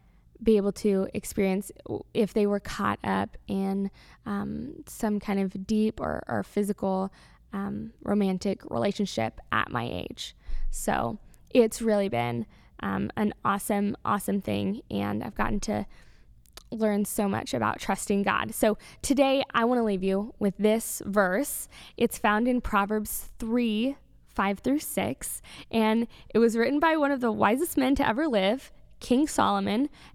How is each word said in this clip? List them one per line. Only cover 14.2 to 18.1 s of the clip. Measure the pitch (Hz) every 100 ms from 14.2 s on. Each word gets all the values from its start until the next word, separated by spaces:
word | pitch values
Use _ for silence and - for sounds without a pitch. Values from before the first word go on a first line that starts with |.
| - 196
thing. | - 202 190 220 -
And | 202 202 214
I've | 214 208
gotten | 208 208
to | - 208 202 - - - - - - - -
learn | 226 220 202
so | 202 - 202
much | 196 -
about | 247 107 -
trusting | - 196 -